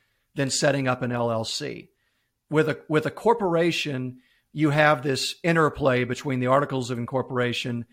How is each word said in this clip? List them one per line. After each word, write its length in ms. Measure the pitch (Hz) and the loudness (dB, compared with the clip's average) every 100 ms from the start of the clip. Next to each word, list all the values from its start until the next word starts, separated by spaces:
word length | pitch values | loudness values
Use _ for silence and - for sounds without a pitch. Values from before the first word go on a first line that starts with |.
| _ _ _ - | _ _ _ -4
than 160 | 135 | -2
setting 360 | - 147 139 131 | 0 0 2 0
up 140 | 127 | -2
an 100 | 120 | -2
L 200 | 120 117 | -2 -2
L 120 | 113 | -2
C. 440 | 110 - 143 - - _ _ _ _ _ - | -4 -6 -8 -10 -16 _ _ _ _ _ -2
With 180 | 147 151 | 0 0
a, 140 | - - | -2 0
with 160 | 151 147 | 0 0
a 60 | |
corporation, 1040 | - 214 226 185 170 175 165 147 131 127 - _ _ _ | -2 0 2 2 2 2 0 -4 -6 -6 -10 _ _ _
you 200 | 147 151 | 0 2
have 320 | 147 151 147 | 4 4 4
this 320 | 143 127 - - | 0 -2 -4 -2
interplay 600 | 175 165 147 - 139 123 | 0 4 2 2 2 2
between 380 | 120 123 147 127 | 0 -4 -4 -2
the 60 | 123 | 2
articles 440 | 135 143 135 120 | 2 2 -4 -4
of 60 | 120 | -6
incorporation 880 | 120 131 120 127 120 117 131 117 - | -4 -4 -2 -2 -2 -2 -4 -6 -8